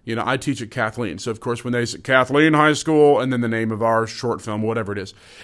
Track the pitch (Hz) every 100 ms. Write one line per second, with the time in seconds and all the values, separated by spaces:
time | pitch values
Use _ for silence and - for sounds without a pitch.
0 | - 113 110 135 143 123 110 - 110 117
1 | 110 85 120 107 127 120 127 120 117 -
2 | - 131 127 139 160 151 151 147 - 156
3 | 147 135 127 123 117 113 113 110 113 113
4 | 110 - 123 - 110 107 110 113 101 101
5 | 95 - - -